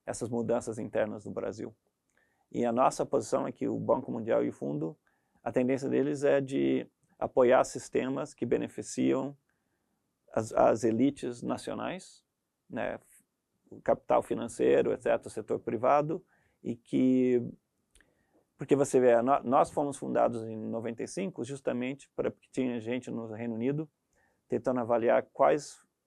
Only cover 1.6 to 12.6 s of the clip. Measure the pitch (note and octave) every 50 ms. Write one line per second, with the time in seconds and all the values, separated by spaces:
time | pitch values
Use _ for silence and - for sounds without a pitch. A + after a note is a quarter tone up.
1.6 | - A2+ G#2+ _ _ _ _ _ _ _ _ _ _ _ _ _ _ _ - A#2+
2.6 | A#2+ A#2+ A#2 B2 C3 D3+ - - C#3+ - - B2+ A2+ - C#3 C3+ C3+ C3+ - -
3.6 | B2 A2+ A2+ A2+ A2 A2+ A#2+ B2+ B2+ - B2 A#2 A2 A2+ A2+ A#2+ A#2+ A#2+ A#2+ -
4.6 | C#3 C#3 D3 D3 D#3 D#3+ D#3 _ _ _ _ _ _ _ _ _ - A#2+ G#2+ B2+
5.6 | B2+ B2 C3+ B2+ C3+ B2+ B2 B2+ C3+ D3 D3 C3+ C#3+ C#3 C#3 C#3 C#3 B2+ C3+ C#3
6.6 | C#3 C3+ C3 B2+ B2 - _ _ _ _ _ - A#2 A#2 - C3+ B2+ A#2+ B2+ C3
7.6 | C#3 - - C3 - - - B2 B2 C3 C3+ C#3+ D3+ C#3+ - - B2+ A#2+ B2+ A#2+
8.6 | - - - - A2 - - B2+ B2+ C3 C3+ C3+ C3+ C#3+ C#3+ - _ _ _ _
9.6 | _ _ _ _ _ _ _ _ _ _ _ _ _ _ - A2+ A2+ A2 - -
10.6 | B2 B2 B2 G#2 A#2+ A2+ A2+ A2+ C3 C#3 - - - C3 A#2+ A#2+ - A#2+ A#2+ A2+
11.6 | - A2 G#2+ A2 A2+ B2+ E3 F#3+ - - - - _ _ _ _ _ _ _ _